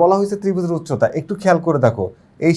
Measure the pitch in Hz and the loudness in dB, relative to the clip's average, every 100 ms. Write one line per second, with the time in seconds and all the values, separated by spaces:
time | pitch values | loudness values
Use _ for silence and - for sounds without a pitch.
0 | 170 196 202 202 196 185 175 165 156 135 | 4 2 0 -4 -4 -2 -2 -4 -4 -2
1 | - 160 - 196 190 170 165 143 123 120 | 0 -2 -6 -4 0 0 2 2 2 0
2 | 92 - _ _ 156 | -6 -8 _ _ 0